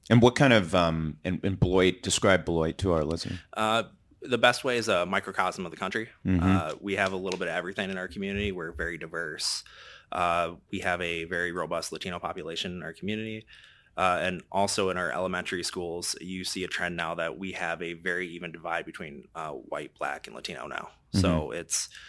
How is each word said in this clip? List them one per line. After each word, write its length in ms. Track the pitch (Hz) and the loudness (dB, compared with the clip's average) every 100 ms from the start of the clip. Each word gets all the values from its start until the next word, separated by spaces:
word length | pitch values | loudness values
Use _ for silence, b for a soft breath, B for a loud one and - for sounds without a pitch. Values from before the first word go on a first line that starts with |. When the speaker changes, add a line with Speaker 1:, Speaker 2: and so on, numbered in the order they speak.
| - | 6
Speaker 1:
And 100 | 117 | 10
what 140 | 120 120 | 10 8
kind 180 | 139 | 8
of, 200 | 113 85 | 8 6
um, 440 | 90 85 80 78 73 | 6 6 4 -2 -4
and, 160 | - 92 | -4 -2
and 160 | 98 95 | 0 2
Beloit, 420 | 92 92 92 90 | 4 6 6 4
describe 440 | 98 - 101 92 80 | -2 2 6 6 4
Beloit 320 | 82 80 78 | 2 2 0
to 120 | 98 | 2
our 100 | 82 | 2
listener. 360 | 76 82 - 90 - | 2 -2 -4 -8 -8
Speaker 2:
Uh, 300 | - 110 113 101 - _ _ | -2 2 2 0 -10 _ _
the 160 | - 120 | -2 6
best 240 | 123 120 | 6 6
way 140 | 135 120 | 2 0
is 100 | 110 | 2
a 180 | 92 87 | 2 2
microcosm 600 | 98 98 92 92 90 90 | 0 0 0 0 0 -8
of 60 | |
the 60 | 82 | -6
country. 320 | 95 113 113 - 92 | -4 -4 -6 -6 2
Speaker 1:
Mm-hmm. 180 | 92 | 4
Speaker 2:
Uh, 280 | 90 95 78 - | 6 4 2 -6
we 140 | 98 98 | -4 0
have 160 | 95 | 0
a 40 | 95 | 0
little 200 | 95 90 | -4 -4
bit 100 | 87 | -4
of 60 | 82 | -4
everything 340 | 87 98 98 | -4 -6 -6
in 60 | 92 | -6
our 100 | 92 | -8
community. 440 | 104 98 101 104 | -6 -6 -2 -4
We're 200 | 90 82 | -4 -8
very 260 | 85 82 82 | -6 -6 -6
diverse. 680 | 82 82 82 78 - - - B B B B | -8 -8 -8 -6 -6 -6 -10 B B B B
Uh, 420 | - 87 85 85 87 _ | -2 0 2 0 -4 _
we 80 | 95 | -4
have 200 | 92 87 | -2 -2
a 240 | 87 85 82 | -2 -4 -4
very 260 | 90 87 | -2 -2
robust 400 | 87 80 85 - | -2 -4 -4 -6
Latino 260 | 80 95 87 | -8 -8 -6
population 520 | 85 80 80 82 92 | -6 -8 -8 -6 -6
in 80 | 90 | -8
our 100 | 80 | -10
community. 520 | 80 95 107 110 110 - b b b b - | -8 -6 -6 -6 -10 -14 b b b b 0
Uh, 200 | 92 87 | 2 2
and 200 | 90 90 - | 0 -4 -4
also 380 | 95 101 - 95 | 0 0 2 0
in 80 | 90 | 0
our 140 | 85 | -2
elementary 500 | 64 92 90 90 90 | -2 -2 -2 -4 -4
schools, 520 | 85 92 87 85 87 - | -4 -6 -6 -6 -6 -6
you 220 | 90 92 | -8 -6
see 200 | 90 95 | -6 -4
a 40 | 90 | -4
trend 280 | - 87 85 | -4 -4 -2
now 180 | 82 | -4
that 240 | 85 82 73 | -2 -4 -4
we 140 | 95 | -8
have 280 | 87 87 82 | -6 -4 -4
a 100 | 85 | -6
very 340 | 85 87 87 90 | -6 -4 -4 -4
even 220 | 85 87 | -8 -12
divide 340 | 82 82 82 80 | -10 -6 -4 -6
between, 420 | - 80 71 - 82 | -10 -12 -14 -14 -10
uh, 140 | 78 | -10
white, 420 | 67 - 73 73 - | -10 -10 -10 -10 -8
black, 260 | 69 69 - | -6 -6 -10
and 100 | 57 | -14
Latino 300 | - 73 69 | -12 -10 -10
now. 220 | 65 - - _ | -10 -12 -16 _
So 160 | 101 90 80 73 | 0 2 2 -2
Speaker 1:
Mm-hmm. 100 | 78 | -6
Speaker 2:
it's, 300 | 85 - - B | -6 -6 -6 B